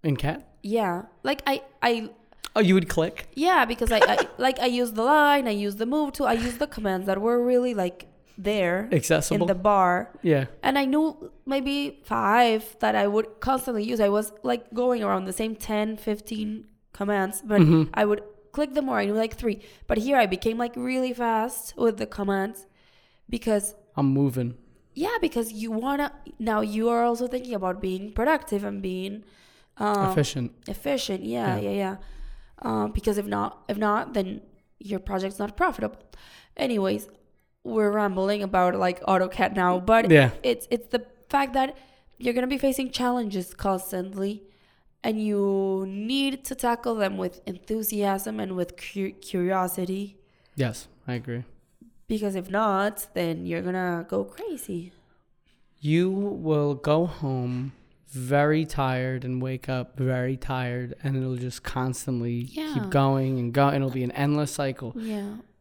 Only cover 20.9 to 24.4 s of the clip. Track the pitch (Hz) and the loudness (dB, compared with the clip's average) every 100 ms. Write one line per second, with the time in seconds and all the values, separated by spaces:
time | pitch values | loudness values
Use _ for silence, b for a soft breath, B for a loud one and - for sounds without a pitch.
20.9 | 254 254 240 240 220 226 - - - 233 | 0 0 -2 0 0 -2 -6 -12 0 0
21.9 | 208 214 - 202 196 196 226 - b b | 0 -8 -4 0 0 -2 -8 -20 b b
22.9 | b b b - - 226 208 131 - _ | b b b -8 -4 0 0 0 -8 _
23.9 | - 139 135 139 123 | 0 2 4 2 0